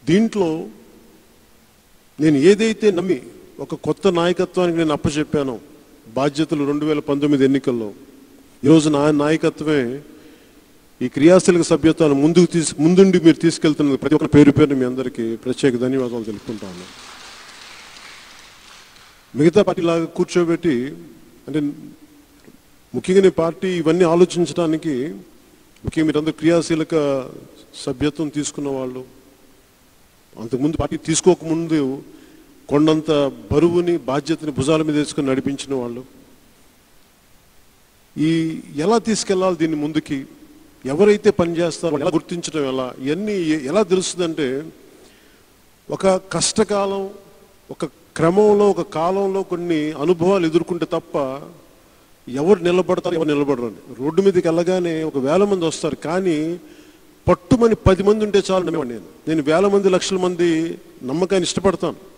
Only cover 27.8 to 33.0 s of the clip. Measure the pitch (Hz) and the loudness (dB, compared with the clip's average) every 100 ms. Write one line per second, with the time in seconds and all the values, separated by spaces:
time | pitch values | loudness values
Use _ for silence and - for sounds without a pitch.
27.8 | - 127 147 147 156 147 143 - 143 135 | -10 -2 -4 -2 -6 -6 -8 -8 -8 -6
28.8 | 131 127 127 - _ _ - _ _ _ | -8 -10 -16 -20 _ _ -20 _ _ _
29.8 | _ _ _ _ _ - 113 123 147 156 | _ _ _ _ _ -16 -8 -4 -2 -2
30.8 | 147 156 - 160 - 170 160 160 165 156 | -6 -6 -4 0 2 0 -2 -4 -2 -2
31.8 | 135 139 - - - - _ _ - 143 | -2 -6 -12 -20 -20 -20 _ _ -2 2
32.8 | 156 156 | 2 2